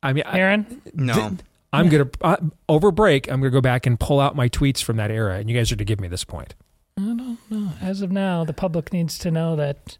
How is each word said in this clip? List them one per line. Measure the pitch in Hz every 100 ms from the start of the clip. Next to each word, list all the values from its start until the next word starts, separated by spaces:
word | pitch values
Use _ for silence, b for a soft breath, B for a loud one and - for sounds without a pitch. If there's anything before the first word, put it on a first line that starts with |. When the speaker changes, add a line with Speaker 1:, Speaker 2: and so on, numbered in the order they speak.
Speaker 1:
I | 139
mean, | 139 -
I | 175
Speaker 2:
Aaron? | 190 208 208 254 -
Speaker 3:
No. | - 127 120 214
Speaker 1:
th-, | 185 - _ _
I'm | 143 175
gonna, | 151 135 -
uh, | 165 - 160 - -
over | 156 202
break, | 170 214 139 -
I'm | 131
gonna | 135
go | 131
back | 131 123 127
and | 117
pull | - 143
out | 139 147
my | 123
tweets | - 143 127
from | - 113
that | 104
era, | 110 110 92
and | 107
you | 120
guys | 113
are | 107
to | 101
give | 104
me | 92
this | 87
point. | - 85 - - _ _ _ -
Speaker 2:
I |
don't | 202 233 254 233 _
know. | 214 202 147
As | 185 196
of | 196
now, | 196 196 175
the | 160
public | 143 190 165 147
needs | 185 165 -
to | 185
know | 160 165 160
that. | 143 143 - -